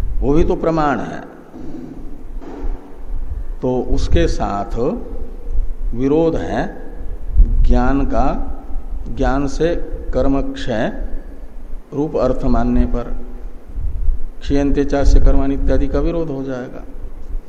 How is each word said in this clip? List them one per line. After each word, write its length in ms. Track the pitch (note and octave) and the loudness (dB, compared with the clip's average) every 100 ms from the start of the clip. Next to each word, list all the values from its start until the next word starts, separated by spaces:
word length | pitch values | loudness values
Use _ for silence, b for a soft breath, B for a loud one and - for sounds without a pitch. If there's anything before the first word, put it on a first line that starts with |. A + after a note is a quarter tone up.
| - - | 4 0
वो 120 | A#2+ | 2
भी 120 | D3+ | 4
तो 120 | - F3+ | 4 2
प्रमाण 420 | E3 D#3+ D3 A#2 | -2 0 0 -2
है। 240 | E2 - - - - - - - - - - - - - - - - - - - - - - - - - | -4 -10 -14 -18 -20 -14 -10 -10 -12 -12 -10 -10 -10 -10 -10 -6 -4 -4 -8 -12 -6 -4 -4 -4 -6 -4
तो 180 | B2+ B2 | -4 -2
उसके 480 | G#2+ C3+ - - A#2+ | 0 0 4 4 4
साथ 640 | - G#2 G2+ G2+ G#2+ C3+ A#3+ - - - - - - - - - | 2 0 -2 -4 -2 -2 -2 -6 -6 -6 -6 0 2 2 0 -2
विरोध 420 | A#2 C3+ D3+ E3 B2+ | 0 2 2 2 0
है 560 | F2 G#2+ F#3+ - - - - - - - - - | -2 -4 -4 -6 -10 -6 -6 -4 2 6 6 6
ज्ञान 440 | - B2 B2 C#3 C#3 | 6 6 4 2 2
का, 460 | A#2 C3+ E3+ - - - - - - - A2+ | 4 2 2 -2 -4 -4 -4 -2 -6 -4 -2
ज्ञान 300 | B2+ C#3 C#3 | 0 0 0
से 500 | - D#3+ D#3+ - - - | 0 0 0 -2 -4 -2
कर्म 380 | B2+ C3+ C3+ C3+ | 2 2 2 0
क्षय 560 | C3+ - A2 D#3 - - - - - - - - - - | -2 -2 -2 -2 -4 -4 -4 -6 -12 -12 -10 -8 -8 -6
रूप 220 | C3+ D3+ - | -6 -4 0
अर्थ 280 | B2+ B2 | 0 0
मानने 420 | C3 A#2 A#2+ B2 B2 | 2 2 4 2 2
पर 380 | B2 A#2+ - - - - - - - - - - - - - | 0 -2 -4 -6 -8 -10 -12 -10 -4 -4 0 2 2 0 -2
"क्षीयन्ते 440 | - C#3+ C#3 C#3 | -2 0 2 2
चास्य 360 | C#3 C#3+ C#3 - | 2 2 6 8
कर्माणि" 340 | C3+ C3+ C#3 | 8 6 4
इत्यादि 340 | C3+ - C3+ C#3 | 2 2 4 2
का 120 | C#3+ | 2
विरोध 280 | D#3+ E3+ D#3+ | 0 -2 -4
हो 160 | C3+ | -6
जाएगा। 400 | C3+ B2+ B2+ - - - - - - - | -6 -8 -8 -12 -12 -10 -10 -10 -6 -8